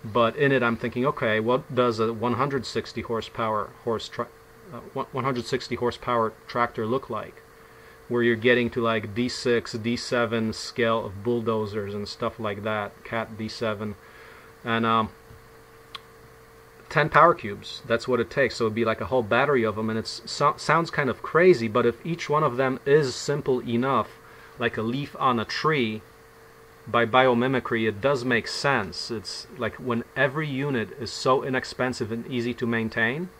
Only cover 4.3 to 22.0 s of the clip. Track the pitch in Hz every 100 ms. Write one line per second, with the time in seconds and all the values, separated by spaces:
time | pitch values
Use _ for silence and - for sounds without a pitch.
4.3 | - - - 190 123 - 135 - 131 127
5.3 | 123 113 131 - 117 120 - - 120 110
6.3 | - - 123 120 - 110 131 - 107 82
7.3 | - - - - - - - - 120 117
8.3 | 113 123 120 117 123 117 113 104 101 123
9.3 | - 127 117 - 117 107 120 - 123 117
10.3 | 117 110 - - - 113 113 107 98 101
11.3 | 120 110 110 107 107 101 101 101 - 117
12.3 | - 107 101 107 107 101 - - 117 113
13.3 | 107 110 - 113 104 107 104 - - -
14.3 | - - - 117 113 113 113 107 - -
15.3 | - - - - - - - - - -
16.3 | - - - - - - 151 151 151 165
17.3 | - 104 101 - - 120 113 - 120 113
18.3 | - 131 - 113 107 110 110 98 127 107
19.3 | 120 143 131 110 104 110 110 107 - -
20.3 | - 147 - - 160 165 - 135 107 -
21.3 | 156 185 139 113 113 117 117